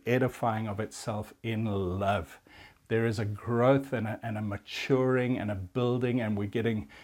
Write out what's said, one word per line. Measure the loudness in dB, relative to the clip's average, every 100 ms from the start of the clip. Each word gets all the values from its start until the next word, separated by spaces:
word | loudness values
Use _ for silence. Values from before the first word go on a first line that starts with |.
| 0
edifying | 2 2 0 -2 0 -2
of | -4
itself | -6 -8 -6 -6 -6 -8
in | -4 -2 0
love." | 0 0 0 2 0 -2 -12 -20 -20 -20 -16 -2
There | 2 2
is | 0
a | -2
growth | -4 -2 4 6 6 2
and | -4 -4
a, | -6
and | -6 -4
a |
maturing | -4 -6 -8 -6 0 2 4 2 2 0
and | -2
a | -4
building, | -6 -2 0 0 0 0
and | 0 -2
we're | -2
getting | -2 0 -2 -6 -14